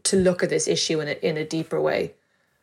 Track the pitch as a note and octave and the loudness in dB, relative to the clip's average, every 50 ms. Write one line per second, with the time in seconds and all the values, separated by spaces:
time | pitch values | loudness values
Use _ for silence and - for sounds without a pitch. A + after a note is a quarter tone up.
0 | - - G3 F#3+ F3+ F#3 F3+ - F#3+ C3 D3 D#3 - - - D3+ - - E3 D#3 | -2 0 2 4 4 4 4 2 0 0 0 0 0 0 0 0 0 0 -2 -2
1 | D3 D3 C#3+ - - E3 D#3+ D#3 D#3 D#3 E3 E3 D#3+ - E3 D#3 D3+ D3+ - - | -2 -4 -4 -2 -2 -2 -2 -2 -4 -4 -4 -4 -4 -2 -2 0 0 0 0 0
2 | - - - _ _ _ _ _ _ _ _ _ | -2 -4 -8 _ _ _ _ _ _ _ _ _